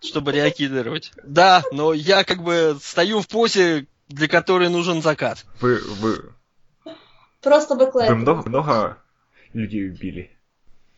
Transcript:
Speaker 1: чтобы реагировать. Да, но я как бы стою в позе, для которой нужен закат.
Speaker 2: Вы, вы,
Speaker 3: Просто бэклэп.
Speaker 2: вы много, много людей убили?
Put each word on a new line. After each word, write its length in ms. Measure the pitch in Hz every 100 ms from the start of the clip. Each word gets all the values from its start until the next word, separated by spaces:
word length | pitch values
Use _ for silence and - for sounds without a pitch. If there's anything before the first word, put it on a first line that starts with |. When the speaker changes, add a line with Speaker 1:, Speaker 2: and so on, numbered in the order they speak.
| -
Speaker 1:
чтобы 220 | 156 143
реагировать. 800 | 143 147 151 143 135 113 151 - - 139
Да, 380 | 147 190 180 165
но 200 | 143 151
я 300 | 160 156 196
как 180 | 190 185
бы 360 | 170 170 160 143
стою 380 | - - 180 214
в 80 | 185
позе, 580 | 214 233 208 180 156 135 _ _
для 220 | 143 156
которой 400 | 175 165 185 175
нужен 320 | 175 175 170
закат. 440 | 156 147 131 - - -
Speaker 2:
Вы, 180 | 123 120
вы, 520 | - 101 110 90 - - _ _ _ _ - 330 _ _ _ _
Speaker 3:
Просто 340 | 277 294 302 254
бэклэп. 320 | 262 262 -
Speaker 2:
вы 60 | 113
много, 320 | 120 160 127
много 500 | 127 151 117 92 95 _ _ _ _ _
людей 380 | 113 107 104 98
убили? 420 | 90 92 85 90 _ _ _ _ - _